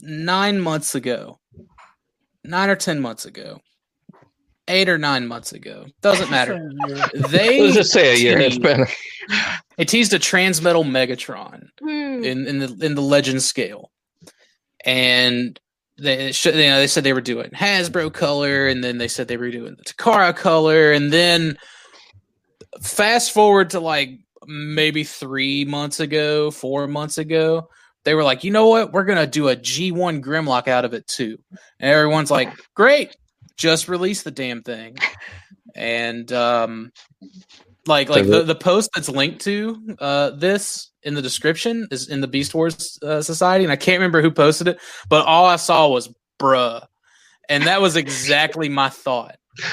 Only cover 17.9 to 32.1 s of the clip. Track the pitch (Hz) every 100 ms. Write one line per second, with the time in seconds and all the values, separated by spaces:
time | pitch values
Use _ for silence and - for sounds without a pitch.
17.9 | 180 156 - 156 143 143 139 135 131 123
18.9 | 120 117 - 120 120 120 120 113 95 -
19.9 | - 233 214 180 170 190 160 156 160 151
20.9 | 147 143 160 175 170 160 147 - - -
21.9 | - _ _ _ _ _ _ - - -
22.9 | - 208 233 240 214 208 196 175 185 165
23.9 | 151 135 127 _ _ - 147 151 151 156
24.9 | 151 151 - 135 135 135 143 143 143 147
25.9 | - 151 151 151 151 151 147 131 139 143
26.9 | 147 151 - 156 160 160 160 160 _ _
27.9 | _ - 156 143 127 185 214 220 226 214
28.9 | 170 190 185 151 156 143 123 117 131 180
29.9 | 170 180 151 131 156 151 123 131 127 123
30.9 | 113 - - 113 110 _ - _ _ 135
31.9 | 151 151